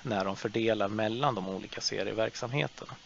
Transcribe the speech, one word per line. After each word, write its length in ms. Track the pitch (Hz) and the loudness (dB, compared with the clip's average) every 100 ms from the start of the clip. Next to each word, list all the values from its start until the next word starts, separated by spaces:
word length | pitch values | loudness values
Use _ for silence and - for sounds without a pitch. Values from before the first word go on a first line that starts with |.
när 220 | - 104 | -2 0
de 120 | 95 95 | 2 0
fördelar 520 | 113 113 113 107 98 | 0 2 4 4 2
mellan 460 | 107 110 113 147 | 2 0 2 2
de 140 | 107 92 | 2 -2
olika 320 | 95 101 - | -4 -6 -4
serieverksamheterna. 1120 | - 104 98 104 113 - 123 135 143 - - - | -2 -2 -2 0 0 -2 -2 0 -2 -4 -12 -14